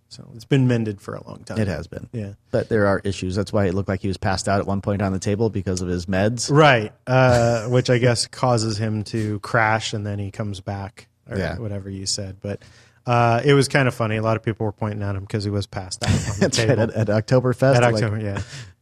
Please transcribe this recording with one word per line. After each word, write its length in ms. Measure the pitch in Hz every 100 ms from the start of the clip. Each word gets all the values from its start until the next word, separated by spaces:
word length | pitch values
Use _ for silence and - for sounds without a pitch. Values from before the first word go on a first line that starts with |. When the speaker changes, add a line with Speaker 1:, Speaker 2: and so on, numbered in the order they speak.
| _
Speaker 1:
so 200 | - 87
it's 100 | 113
been 240 | - 139 127
mended 320 | 120 110 101
for 140 | -
a 120 | 104 101
long 160 | 101
time. 120 | - 113
Speaker 2:
It 80 | 98
has 200 | 76 87
been. 240 | - -
Speaker 1:
Yeah. 220 | 120 98 - _
Speaker 2:
But 180 | 117 -
there 180 | 110 101
are 120 | 95
issues. 300 | 98 92 92 95
That's 180 | 95
why 100 | 107 98
it 40 |
looked 140 | 95 98
like 120 | 95
he 60 | 98
was 100 | 87
passed 320 | 107 92 104
out 100 | 98
at 60 | 95
one 160 | 98
point 180 | 107 98
on 140 | 98
the 40 | 95
table 300 | 104 101 113
because 320 | 98 95 92
of 80 | 90
his 160 | 90
meds. 460 | 90 95 107 120 -
Speaker 1:
Right, 380 | 143 151 120 107 - -
uh, 560 | 131 127 123 117 117
<laughs> 40 | 113
which 200 | 123 127
I 80 | 120
guess 300 | 123 110 -
causes 500 | - 127 120 110 104
him 260 | 110 107
to 340 | 98 113 107 104
crash, 540 | - 120 110 110 -
and 120 | 110 104
then 120 | 101
he 120 | 101
comes 300 | - 104 98
back, 480 | 101 98 98 - - _ -
or 80 | 98
Speaker 2:
Yeah. 180 | 85 90
Speaker 1:
whatever 300 | 107 101 98
you 160 | 95
said. 320 | 95 - 95 92
But 180 | 101 101 - - _ _ -
uh, 340 | 120 120 117
it 100 | 143
was 140 | 139 131
kinda 220 | 147 127
funny. 260 | - 110 110
A 60 |
lot 140 | 110 110
of 60 |
people 220 | - 107
were 80 | 110
pointing 300 | - 107 104
at 140 | 101 98
him 100 | 98
'cause 160 | 110
he 60 | 101
was 160 | 101 -
passed 380 | 101 92 -
out 60 | -
on 60 | -
the 200 | - 101
Speaker 2:
<laughs> 40 |
That's 180 | 185 -
right, 100 | 113
Speaker 1:
table. 140 | 104
Speaker 2:
at, 260 | 113 110 101
at 160 | 107 -
Oktoberfest, 480 | 127 127 120 131 123
Speaker 1:
At 60 |
Speaker 2:
like, 120 | 120 107
Speaker 1:
Oktober, 260 | 110 110
yeah. 140 | 104 98 - 139 104 -